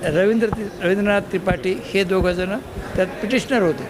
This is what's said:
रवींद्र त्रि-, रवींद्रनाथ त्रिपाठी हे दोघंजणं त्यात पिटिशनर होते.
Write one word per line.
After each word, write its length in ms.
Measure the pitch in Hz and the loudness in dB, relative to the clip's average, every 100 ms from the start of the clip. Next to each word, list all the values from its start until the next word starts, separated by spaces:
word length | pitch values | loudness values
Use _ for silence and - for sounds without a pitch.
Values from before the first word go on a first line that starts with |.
रवींद्र 440 | 165 156 196 226 220 | 0 2 4 4 2
त्रि-, 360 | 208 202 - | -2 -6 -4
रवींद्रनाथ 380 | 185 202 208 202 | 0 2 2 2
त्रिपाठी 600 | - 190 190 180 185 190 - | 0 -4 0 0 0 -4 -2
हे 180 | 190 | -2
दोघंजणं 540 | 185 190 185 175 185 208 - - - - | 2 2 2 0 -2 -4 -8 -10 -6 -2
त्यात 120 | 185 | -2
पिटिशनर 540 | - 208 247 - 262 | -2 0 0 2 2
होते. 260 | 180 151 123 | 2 0 -6